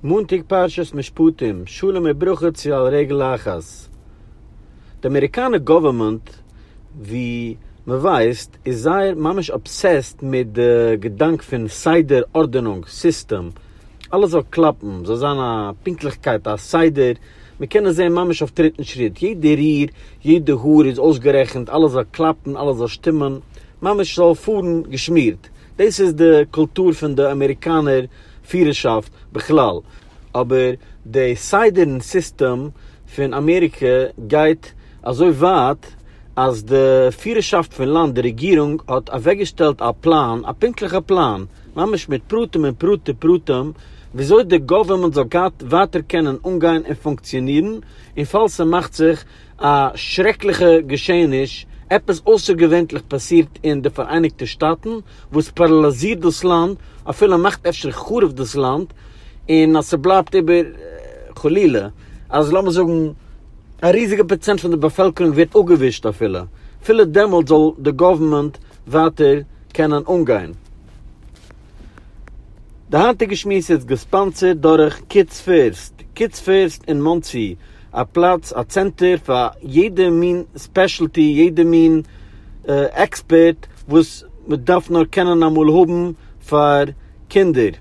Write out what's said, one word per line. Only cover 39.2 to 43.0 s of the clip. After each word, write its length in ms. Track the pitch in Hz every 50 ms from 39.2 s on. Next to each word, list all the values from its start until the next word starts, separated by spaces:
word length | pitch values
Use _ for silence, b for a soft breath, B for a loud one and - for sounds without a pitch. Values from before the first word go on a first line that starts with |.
| 110 165 202 202 202 - - - 165 151 143 - -
א 80 | 120 117 -
פלאן, 400 | - 160 165 156 139 120 113 117 120
א 80 | - -
פונקטליכער 480 | - - 240 240 - 214 185 170 185 160
פלאן. 380 | - 196 185 160 123 104 95 95 95 b b b b b
ממש 320 | - 170 208 214 170 - -
מיט 140 | 143 127 -
פרוטים 380 | - 208 226 233 - - 175 151
און 100 | 139 127
פרוטים, 400 | - - 180 208 175